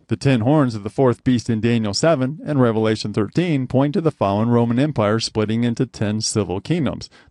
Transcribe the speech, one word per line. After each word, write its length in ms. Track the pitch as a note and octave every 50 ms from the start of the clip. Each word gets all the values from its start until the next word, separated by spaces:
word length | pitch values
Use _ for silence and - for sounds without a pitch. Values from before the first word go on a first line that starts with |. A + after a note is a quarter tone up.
| _ -
The 80 | A#2
ten 240 | - - C#3 C3 A#2
horns 340 | G#2+ B2+ D3+ D#3 C#3 B2 A2
of 80 | G#2+ G2+
the 60 | G#2
fourth 340 | - - C3+ B2+ A#2 - -
beast 260 | C3 B2+ A#2 - -
in 120 | A#2 G#2+
Daniel 320 | G2+ A#2 A#2+ A#2 A2 G#2 G2
seven 480 | - - D#3+ E3 C3 C3 C3 D3+ F#3+ C#4
and 160 | - D3+ C3+
Revelation 520 | B2 A#2 A2 A2 A2 A2 A2 - - G#2+ G2+
thirteen 520 | A2+ G#2 G2 - D#3+ F3 F3+ D#3 C3+ B2+
point 280 | - - B2+ C#3 D3 C#3
to 80 | G3+
the 100 | E3 D#3
fallen 380 | - - A2 G2 G2 G#2 A2 A#2+
Roman 280 | A#2+ A#2 A#2 A#2 A#2
Empire 440 | B2 C#3+ D#3 C3+ - G#2+ G#2 G#2+ A2+
splitting 420 | - - - A2 G#2+ G#2 A2 A#2 A#2+
into 220 | A#2+ A#2 - C3+
ten 340 | A#2 - - A2 G2+ G#2+ G#2+
civil 400 | G#2+ - - A2 G2+ E2+ F2+ G2
kingdoms. 500 | - - D#3 F3+ C#3 G2+ D#2+ - - - _ - _ _